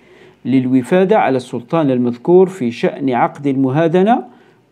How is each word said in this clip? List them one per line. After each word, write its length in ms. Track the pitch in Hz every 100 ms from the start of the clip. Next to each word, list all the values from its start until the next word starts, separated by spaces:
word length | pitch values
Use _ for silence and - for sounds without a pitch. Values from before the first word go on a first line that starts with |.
| _ - - _
للوفادة 720 | 120 131 127 131 127 185 190 214
على 180 | 110 131
السلطان 540 | 120 123 120 165 147
المذكور 580 | 127 123 117 - 180 185
في 220 | 185 120
شأن 400 | 117 185 - 135
عقد 360 | 120 165 - 143
المهادنة 800 | 135 135 139 165 180 196 247 - - _ _ _